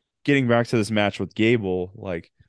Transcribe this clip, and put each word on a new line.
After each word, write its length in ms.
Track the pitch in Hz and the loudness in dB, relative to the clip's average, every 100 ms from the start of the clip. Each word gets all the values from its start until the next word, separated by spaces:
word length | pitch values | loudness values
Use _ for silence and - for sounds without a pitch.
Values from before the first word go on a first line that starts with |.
| _ _ | _ _
getting 220 | - 139 123 | 0 2 4
back 180 | 117 117 | 2 2
to 80 | 120 | 0
this 140 | 104 | 0
match 280 | 107 101 - | 0 0 -2
with 160 | 92 | -6
Gable, 580 | - 113 120 95 90 90 | 0 2 2 0 -4 -6
like, 360 | 107 101 85 - _ | -10 -10 -10 -10 _